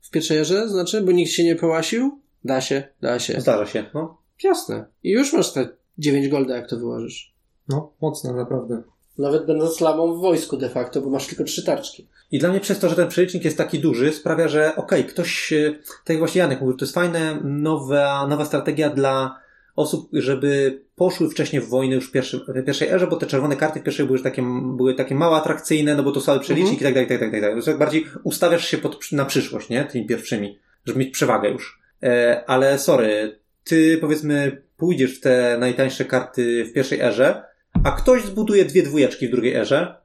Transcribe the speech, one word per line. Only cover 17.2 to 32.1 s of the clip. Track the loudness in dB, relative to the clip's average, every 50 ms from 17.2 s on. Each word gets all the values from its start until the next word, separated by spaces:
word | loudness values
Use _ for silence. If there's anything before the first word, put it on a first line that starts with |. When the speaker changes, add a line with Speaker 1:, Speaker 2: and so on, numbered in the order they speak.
| -2 -2 -4 -4 -6
Speaker 2:
nowa, | -4 -4 -2 0 0 0 0 -2 0 2 2 2 2 2 0 -2
nowa | -2 0 -2 -2
strategia | -2 -2 -2 -2 -2 -2 0 0 0
dla | 2 2 0 2 2 0 -2 -4 -6 -12 _ _ _ _ _ _ _
osób, | -2 -2 -2 -2 -6 -6 -4 -4
żeby | -2 0 0 0 0 2 0 2 2 2 0 0 -4 -14 _ _
poszły | 0 0 0 2 0 -2 -2
wcześniej | 0 -2 -4 -2 -2 -4 -2
w | 0
wojnę | -2 0 0 2 0
już | -2 -2 -2
w | -2
pierwszym, | -2 -2 -2 -6 -10 -8 -6
w | -6 -4 -2
pierwszej | -2 -2 -2 0 0
erze, | 2 2 2
bo | 2 0
te | -2 -2
czerwone | 0 0 0 2 0 0
karty | 0 0 -2 -2 -4
w | -6
pierwszej | -6 -2 -2 0
były | 0 0 0
już | 0
takie, | -2 -4 -2 -4 -4 -4 -4 -4 -6 -2
były | 0 2 2 2
takie | 0 -2 -2 0
mało | 2 2 4 4
atrakcyjne, | 2 2 0 -4 -4 -2 -2 0 2 2 2 2
no | 2 0
bo | 0 0
to | -2
słaby | 0 2 2 2
przelicznik | 2 0 0 2 2 2 2 2 0
Speaker 1:
Mhm. |
Speaker 2:
i |
tak | 2 2
dalej, | 2 2 2
tak | 0 -2
dalej, | -2 -2 -2
tak | -2
dalej. | 0 0 -2
To | -2
jest | -2 -2
tak | 0 0
bardziej | 0 2 2 -2 -2 -2 -12 -8 -6
ustawiasz | -6 -2 2 2 2 2 2 0 -2
się | -4 -4
pod, | -4 -6 -8 -8 -10 -4 -2
na | -2 -2
przyszłość, | 0 0 -2 -2 -2 -6 -10 -8 -4
nie? | -4 -4 -4
Tymi | -2 -4 -6 -4
pierwszymi, | -2 -4 -4 -4 -4 -4 -4 -4 -6 -10 _ _ _ _ _ _
żeby | -6 -2 -2
mieć | -2 -2
przewagę | 0 -2 2 2 2 2 2 0
już. | -2 -2 -8 -14 -18 _ _ _ _ _ 0
E, | 2